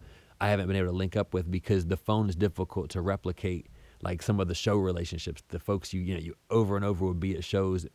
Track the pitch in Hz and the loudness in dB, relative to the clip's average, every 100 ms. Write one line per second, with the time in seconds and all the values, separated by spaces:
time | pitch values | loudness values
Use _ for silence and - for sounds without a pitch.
0 | - - - - 104 101 90 98 90 90 | -10 -20 -20 -2 2 2 2 2 2 0
1 | 95 104 98 90 87 90 - 98 85 90 | 0 0 0 -2 0 -2 2 2 2 -2
2 | - 107 104 85 101 - 92 101 80 95 | 2 2 2 2 0 0 -4 -4 -4 -2
3 | 90 98 92 87 98 87 - - - - | -2 -2 -4 -4 -4 -4 -8 -20 -20 -8
4 | 90 87 - 104 90 - - 104 95 87 | -6 -2 0 2 2 0 2 2 2 0
5 | 87 85 87 73 _ 87 - 101 - 95 | -4 -6 -8 -10 _ -8 -2 -2 -2 -4
6 | 90 87 82 - _ 113 101 101 101 87 | -2 -4 -6 -12 _ 2 2 2 0 0
7 | 92 87 95 95 87 98 95 92 78 | 0 0 -2 -2 0 0 2 0 -4